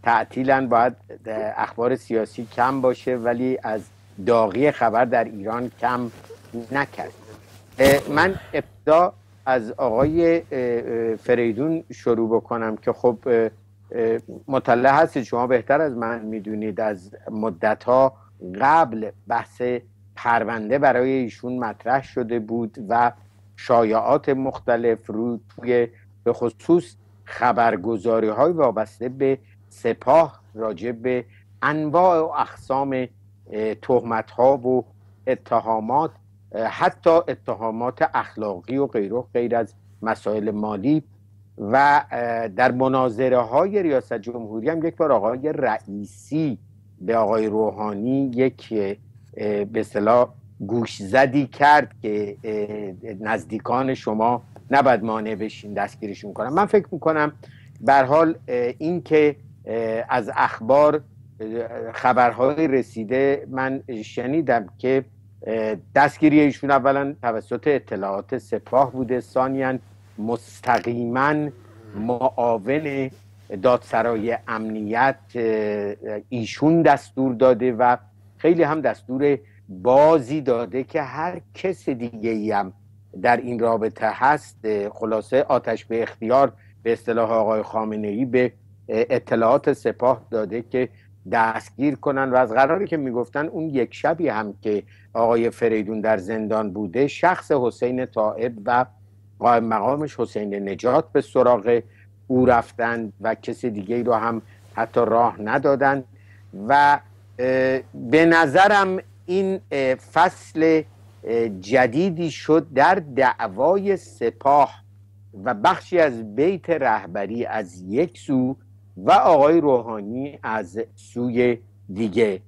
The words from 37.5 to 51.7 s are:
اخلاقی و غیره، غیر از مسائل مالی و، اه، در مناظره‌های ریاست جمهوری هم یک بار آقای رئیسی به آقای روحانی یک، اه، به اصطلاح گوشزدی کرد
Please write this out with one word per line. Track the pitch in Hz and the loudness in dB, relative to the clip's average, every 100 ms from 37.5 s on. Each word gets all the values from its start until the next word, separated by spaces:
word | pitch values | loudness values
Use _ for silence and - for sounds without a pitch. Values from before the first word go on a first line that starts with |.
| 101 113 110 123 120 160 | -6 -6 -4 -6 -2 -2
اخلاقی | 123 - - 107 90 85 131 | -2 -6 -8 -6 -6 -6 -4
و | 139 | -2
غیره، | 120 98 117 123 | -2 -2 -6 -4
غیر | 123 120 117 | -4 -2 -2
از | 107 _ _ - | -4 _ _ -8
مسائل | 110 110 - 107 104 | -6 -4 -4 -4 -4
مالی | 104 107 104 131 156 - _ _ _ _ - | -4 -6 -4 0 -2 -2 _ _ _ _ -12
و، | 101 131 143 147 - | 0 4 4 4 0
اه، | 127 120 117 113 | -6 -4 -4 -4
در | 95 127 | 0 0
مناظره‌های | 123 131 131 127 110 131 127 113 131 190 202 | 2 0 2 0 0 2 2 2 0 0 0
ریاست | 170 135 - | 0 0 -2
جمهوری | 117 117 120 110 110 120 | -8 -8 -10 -10 -6 -4
هم | 120 165 | -2 -4
یک | - | -2
بار | 156 | 2
آقای | 117 104 127 147 | 2 2 -2 -4
رئیسی | 151 127 110 - 101 104 - - 151 156 110 - - _ _ | -2 -2 -2 -6 -12 -12 -18 -6 -4 -2 -6 -12 -20 _ _
به | 92 113 | -2 0
آقای | 104 110 110 | 2 0 0
روحانی | 107 107 98 107 101 117 135 139 | 0 -2 -2 -8 -4 -2 -2 -2
یک، | 120 131 127 - 110 98 101 - - - - | 0 -2 -2 -6 -4 -4 -6 -14 -20 -20 -8
اه، | 107 104 | -4 -4
به | 101 110 | -4 -6
اصطلاح | 104 104 104 123 123 - - - 98 | -4 -2 2 4 2 -4 -20 -14 -6
گوشزدی | 117 110 - 98 131 139 139 131 | -4 -4 -8 0 2 4 2 -2
کرد | - 143 | 2 6